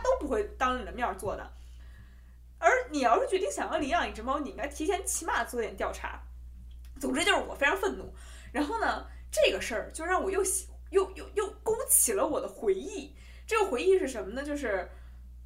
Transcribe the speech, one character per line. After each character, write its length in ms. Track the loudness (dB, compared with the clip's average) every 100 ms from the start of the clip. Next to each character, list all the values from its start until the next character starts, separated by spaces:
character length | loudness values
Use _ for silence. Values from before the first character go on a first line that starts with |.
都 80 | 4 2
不 80 | 2
会 160 | 0 0 0
当 180 | 2
着 60 | 2
你 40 |
的 80 | -4
面 120 | -2
儿 120 | -2 -2
做 180 | -4
的。 180 | -6 -8 -14 -16 -16 -16 -18 -18 -20 -20 -20 -20 2
而 120 | 6 6 4
你 100 | 2
要 200 | 6 6
是 60 | 4
决 140 | 2
定 100 | 0
想 220 | 0 -2
要 60 | 0
领 100 | 2
养 200 | 2 0
一 40 |
只 100 | -2
猫， 160 | -2 -2
你 120 | -2
应 60 | -6
该 120 | -6
提 180 | -2 0
前 180 | 0
起 200 | 0 -4
码 180 | 0 0
做 180 | 0 -2
点 160 | -4 -2
调 140 | -4
查。 300 | -4 -8 -10 -12 -14 -16 -16 -16 -14 -14 -6
总 120 | -2
之 120 | 0
就 100 | 4
是 80 | 2
我 120 | 2
非 120 | 0 2
常 100 | 2
愤 200 | 0 -2
怒。 180 | -8 -12 -16 -16 -6
然 120 | -2
后 140 | 0 2
呢， 280 | 0 0 -4 -12 -4
这 180 | 4 6
个 100 | 4
事 140 | 0
儿 160 | -4 -4
就 120 | -6
让 180 | 0 2
我 80 | 2
又 140 | 2
喜-， 240 | 2 0 -4 -12 0
又， 200 | 2 2
又， 160 | 0 -6
又 160 | -2 -2 -2
勾 100 | 0 0 4
起 240 | 6 6
了 120 | 4
我 160 | 2 0
的 60 | -4
回 260 | -2 2
忆。 420 | 2 0 -8 -8 -12 -18 -16 0
这 120 | 2
个 60 |
回 180 | 4 4
忆 160 | 6 6
是 80 | 4
什 160 | -2
么 80 | -4
呢？ 100 | -4
就 120 | -4 -2
是 320 | 0 -2 -2 -10 -16 -16 -16 -16